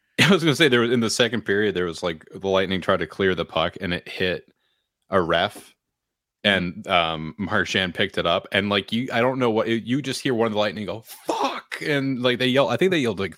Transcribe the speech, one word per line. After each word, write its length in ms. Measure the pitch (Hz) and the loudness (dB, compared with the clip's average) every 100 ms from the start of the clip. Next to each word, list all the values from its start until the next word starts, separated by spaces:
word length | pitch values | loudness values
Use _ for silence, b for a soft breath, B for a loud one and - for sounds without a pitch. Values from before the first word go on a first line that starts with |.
| _ | _
<laughs> 140 | - | 2
I 80 | 156 | 4
was 140 | 190 | 4
gonna 120 | 160 131 | 2 4
say, 120 | 151 | 4
there 140 | 120 | 4
was, 100 | 117 | 4
in 80 | 123 | 2
the 100 | 113 | 2
second 320 | - 117 117 | 2 0 0
period, 320 | 104 101 107 87 | 0 0 2 0
there 100 | 90 | -2
was, 180 | 80 | -4
like, 220 | 90 80 - | -4 -6 -12
the 140 | - 98 | -6 0
Lightning 340 | 95 95 95 | 2 2 0
tried 180 | 80 92 | 0 0
to 80 | - | -2
clear 280 | - 98 85 | 0 0 0
the 100 | 85 | -2
puck, 300 | 82 85 - | -2 -2 -2
and 120 | 92 | -6
it 140 | 87 - | -6 -6
hit 440 | - 92 80 - _ _ _ _ _ - | -4 -2 -2 -8 _ _ _ _ _ -2
a 120 | 95 | 0
ref, 520 | 82 85 101 - - _ _ _ _ _ _ _ | 2 2 0 -4 -20 _ _ _ _ _ _ _
and, 440 | 104 95 87 98 101 | 2 2 0 -6 0
um, 480 | 90 82 80 78 78 | 2 2 -2 -6 -6
Marchand 560 | 90 104 87 101 92 | -2 -2 0 0 -2
picked 240 | - 98 - | -2 -4 -2
it 80 | 85 | 0
up, 220 | 92 - | 0 0
and, 160 | 101 101 | -2 0
like, 240 | 101 - | 0 -2
you, 160 | 117 127 | -4 -2
I 80 | 117 | 0
don't 200 | 123 131 | 0 2
know 120 | 120 | 0
what, 160 | 110 110 | 2 0
you 340 | 117 110 135 | -2 -2 -4
just 200 | 131 123 | -4 -4
hear 120 | 139 | -2
one 140 | 117 113 | 0 0
of 60 | |
the 60 | 104 | 0
Lightning 260 | 104 98 95 | -2 -2 -8
go, 160 | 107 | -8
"Fuck!" 800 | - - - 453 269 - - - 160 | -12 -10 -6 -2 -2 -4 -10 -8 -2
And, 360 | 143 135 127 | -2 -2 0
like, 180 | 123 123 | 0 2
they 80 | 127 | 2
yell, 220 | 131 117 | 4 2
I 80 | 120 | 2
think 140 | 190 | 2
they 80 | 170 | 2
yelled, 200 | 117 95 | 0 -2
like, 160 | 95 | -6